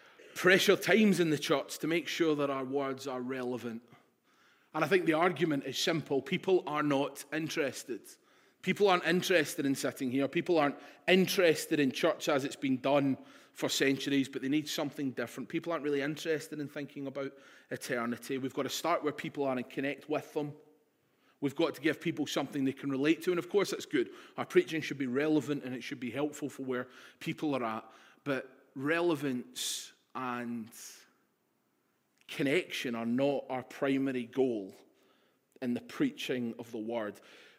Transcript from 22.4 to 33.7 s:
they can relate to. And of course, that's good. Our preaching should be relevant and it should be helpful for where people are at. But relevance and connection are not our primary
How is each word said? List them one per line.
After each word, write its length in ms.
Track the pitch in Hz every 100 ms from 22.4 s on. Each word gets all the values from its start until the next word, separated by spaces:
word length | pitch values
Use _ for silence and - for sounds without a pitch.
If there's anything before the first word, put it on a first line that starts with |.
| 139 143
they 80 | 135
can 180 | 131 143
relate 320 | 135 151 160
to. 60 | 180
And 80 | 175
of 100 | -
course, 220 | 202 185
that's 160 | 160 -
good. 220 | 135 113 - - -
Our 100 | 120
preaching 340 | 185 147 160
should 180 | - 131
be 80 | 131
relevant 560 | 131 156 151 123 143
and 120 | 127
it 100 | 127
should 160 | - 131
be 100 | 123
helpful 380 | 131 147 147 139
for 160 | -
where 240 | 131 123 123 - - -
people 340 | 165 147 156
are 80 | 131
at. 220 | 113 110 - - - _
But 240 | 143 131 - - _
relevance 1200 | 135 143 170 175 147 143 123 - - - - - _ _
and 540 | 120 127 120 120 117 110 - - - - _ _ _ _ _ _ _ _ _ _ _ -
connection 640 | - 139 170 - - 131
are 100 | 117
not 400 | 117 120 143 131 -
our 120 | 131
primary 600 | 120